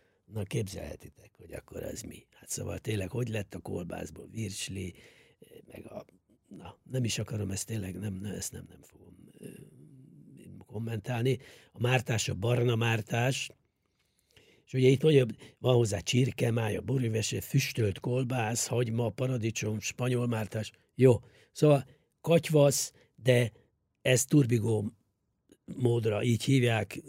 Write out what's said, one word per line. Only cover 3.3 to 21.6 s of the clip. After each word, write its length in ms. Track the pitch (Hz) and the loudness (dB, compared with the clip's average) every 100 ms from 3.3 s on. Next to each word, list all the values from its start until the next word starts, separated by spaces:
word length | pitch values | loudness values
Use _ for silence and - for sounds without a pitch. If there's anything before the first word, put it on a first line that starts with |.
| 110 95 | -4 -6
a 40 | 87 | -12
kolbászból 680 | 92 95 87 85 85 80 - | -8 -8 -8 -10 -12 -14 -14
virsli, 640 | 107 107 98 - 98 92 - - _ _ _ - - - | -8 -8 -8 -10 -8 -10 -12 -20 _ _ _ -20 -20 -20
meg 140 | - - | -20 -16
a, 180 | - - _ _ _ _ | -16 -16 _ _ _ _
na, 300 | - 98 - - | -20 -20 -20 -8
nem 140 | 131 | -4
is 140 | 117 - | -2 -4
akarom 320 | 107 107 98 | -6 -4 -4
ezt 160 | 98 - | -6 -6
tényleg, 320 | 113 95 90 | -6 -6 -8
nem, 160 | 104 | -8
nem, 180 | 92 101 | -8 -8
ezt 200 | 92 - | -10 -10
nem, 140 | 92 90 | -12 -16
nem 140 | - | -20
fogom, 320 | - - - - - - | -20 -20 -20 -20 -20 -20
ö, 100 | - - - - 147 135 127 151 - 135 - 98 - | -18 -18 -20 -20 -20 -20 -20 -20 -20 -20 -20 -20 -16
kommentálni. 720 | 107 113 113 - 120 123 123 - - _ | -12 -8 -8 -6 -2 0 0 -4 -20 _
A 80 | - | -4
mártás, 480 | 120 127 - 110 - | 0 0 0 -2 -2
a 60 | |
barna 400 | 92 107 120 120 | -2 0 2 2
mártás, 760 | 113 117 113 104 117 123 131 - - _ _ _ _ _ _ _ _ _ _ | 2 0 0 -2 0 0 -2 -6 -12 _ _ _ _ _ _ _ _ _ _
és 80 | _ | _
ugye 160 | 131 127 | 4 6
itt 140 | 135 | 8
mondja, 240 | 156 147 123 - - _ | 6 6 6 0 -16 _
van 160 | 123 | 4
hozzá 260 | 123 113 98 | 4 4 0
csirkemáj, 760 | - 120 127 - 117 117 113 104 | 0 2 2 0 0 0 -2 -4
a 40 | |
borűvese, 600 | 104 135 120 110 104 101 | -4 -2 0 -2 -2 -4
füstölt 600 | - 139 - - 107 92 | -2 0 0 0 -2 -2
kolbász, 680 | - 123 127 127 107 117 - | -4 -4 -2 -2 -2 -2 -2
hagyma, 420 | 120 120 113 117 | -2 0 -2 -4
paradicsom, 720 | 101 127 127 110 - 110 107 | -2 -4 -2 -4 -4 -4 -4
spanyol 460 | - - 127 123 120 | -6 -4 -2 0 0
mártás. 460 | 113 107 110 104 - _ | -2 -4 -6 -8 -12 _
Jó, 260 | - 131 117 - _ _ | 6 6 6 2 _ _
szóval 340 | - | 2